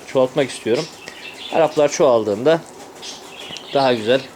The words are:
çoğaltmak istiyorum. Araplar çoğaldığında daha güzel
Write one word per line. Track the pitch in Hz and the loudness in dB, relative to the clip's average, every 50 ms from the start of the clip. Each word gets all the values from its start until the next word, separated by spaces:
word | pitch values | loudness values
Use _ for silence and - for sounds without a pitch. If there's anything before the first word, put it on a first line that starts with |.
| - | -2
çoğaltmak | - - 135 127 127 - 151 139 127 | -2 2 2 2 2 2 -2 -2 -2
istiyorum. | - - - 110 113 139 165 - - - - - - - - - - - - - | -4 -6 -2 0 0 0 -2 -6 -12 -18 -18 -18 -18 -16 -18 -16 -16 -14 -10 -2
Araplar | - 147 160 143 - 151 147 143 | 2 2 2 2 4 2 2 2
çoğaldığında | - - 170 139 120 113 107 107 101 104 123 151 165 165 - - - - - - - - - - - - - - - - - - - - - - - | 2 2 4 4 4 4 2 0 -2 0 2 2 2 2 0 -8 -20 -20 -20 -20 -18 -18 -16 -16 -16 -16 -18 -18 -18 -16 -16 -14 -14 -14 -10 -4 0
daha | 139 139 127 127 | 2 2 2 2
güzel | 113 107 110 127 135 - - - | 2 2 0 0 0 0 -6 -18